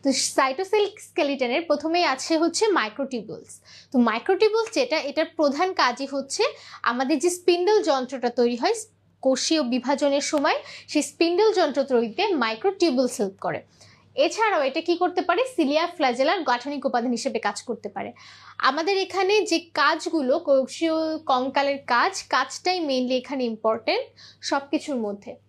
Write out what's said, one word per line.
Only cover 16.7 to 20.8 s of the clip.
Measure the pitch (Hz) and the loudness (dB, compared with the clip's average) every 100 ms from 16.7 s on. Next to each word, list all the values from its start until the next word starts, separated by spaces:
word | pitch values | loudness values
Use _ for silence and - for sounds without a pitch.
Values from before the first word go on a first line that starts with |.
| 285 262 | -4 -2
উপাদান | 240 240 | -2 -2
হিসেবে | 233 262 220 | -2 -4 -2
কাজ | 202 208 | -4 -6
করতে | - 214 202 | -10 -10 -8
পারে। | 196 202 - - - - - | -10 -10 -12 -20 -20 -20 -2
আমাদের | 262 285 330 392 | 0 0 0 0
এখানে | 370 359 381 415 | -2 -2 2 2
যে | 359 330 | 2 -2
কাজগুলো, | - - 285 320 330 320 254 311 | -2 0 2 2 -2 -2 0 0
কোষীয় | 339 269 254 - | 4 2 2 -2